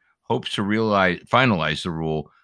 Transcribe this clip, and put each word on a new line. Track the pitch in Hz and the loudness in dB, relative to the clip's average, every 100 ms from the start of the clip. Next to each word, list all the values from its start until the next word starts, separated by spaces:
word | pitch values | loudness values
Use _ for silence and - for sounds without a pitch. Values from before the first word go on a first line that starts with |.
| _ _ | _ _
hopes | - 117 - - | -6 -4 -4 -4
to | |
realize, | 101 107 110 101 92 87 | -2 0 2 2 2 0
finalize | - 117 131 92 78 76 | 0 2 4 2 0 -4
the | 92 | -6
rule | 80 80 78 - _ | -6 -4 -4 -6 _